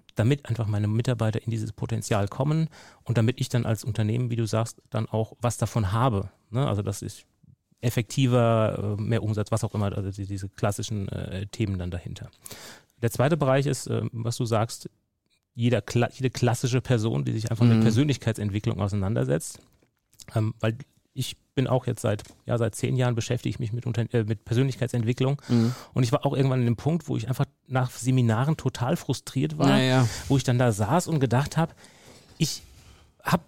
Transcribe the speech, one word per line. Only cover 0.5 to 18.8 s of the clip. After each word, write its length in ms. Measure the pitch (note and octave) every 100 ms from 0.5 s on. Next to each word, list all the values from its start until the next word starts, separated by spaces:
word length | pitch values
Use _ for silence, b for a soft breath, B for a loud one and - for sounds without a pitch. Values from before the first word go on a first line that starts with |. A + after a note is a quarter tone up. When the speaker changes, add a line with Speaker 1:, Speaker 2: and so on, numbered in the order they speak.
| A2+ G#2
Speaker 1:
meine 200 | G#2 G#2
Mitarbeiter 540 | A2 A#2+ A2+ A2 A2
in 80 | -
dieses 200 | A2+ A2
Potenzial 540 | - A#2 A2+ - G#2+ G2+
kommen 420 | - C#3 D#3 D#3+ B B B
und 140 | - A#2
damit 200 | A2+ -
ich 100 | C3
dann 160 | B2 A2+
als 180 | A2
Unternehmen, 480 | - G#2+ G#2+ A#2+ B2
wie 40 | A#2
du 120 | A2
sagst, 340 | A2+ A#2+ - _
dann 180 | A2+ A2
auch 260 | G#2+ - -
was 160 | A#2+ -
davon 340 | A2+ - G2
habe. 380 | G#2+ C3 G2+ F#2+ - _
Ne? 180 | A#2+ C#3
Also 140 | G#2
das 200 | G2+ G2
ist 220 | - - - _ _ _ _ _ B2
effektiver, 1040 | B2+ A2+ - B2+ B2 A#2 A2+ A2 - G2+ G#2
äh, 40 |
mehr 220 | G#2+ A2+
Umsatz, 280 | G#2+ G#2+ G#2
was 120 | A2+
auch 100 | A2
immer, 220 | G#2+ G2+ F#2
also 160 | F#2+
die, 140 | G2 G2
diese 240 | G2+ G2+
klassischen, 580 | - G#2+ G2+ F#2+ G#2+ G2
äh, 360 | - F2+ F#2 G2+
Themen 300 | - G#2+ F#2+
dann 120 | F2
dahinter. 380 | F2+ - F#2+ - B B B B B B _
Der 100 | A#2
zweite 260 | - C3+ D#3+
Bereich 280 | C3+ C3+ C#3+
ist, 220 | B2+ A#2
äh, 140 | A2+ A2
was 260 | A#2 A2+ -
du 80 | A#2
sagst, 440 | A2 A2+ - - - _ _ _ _ _
jeder 280 | - A#2+ A#2
Kla-, 280 | - A#2+ A#2+
jede 180 | - C3
klassische 520 | - B2 A#2+ B2 B2
Person, 440 | - A#2+ A2 C3+ B2+
die 60 |
sich 180 | A2+ A2
einfach 160 | A2 A#2+
Speaker 2:
Mhm. 80 | A2+
Speaker 1:
mit 60 |
Persönlichkeitsentwicklung 1000 | A2+ A2 D3 B2+ - G#2+ G#2 G2+ A#2
auseinandersetzt, 800 | G2+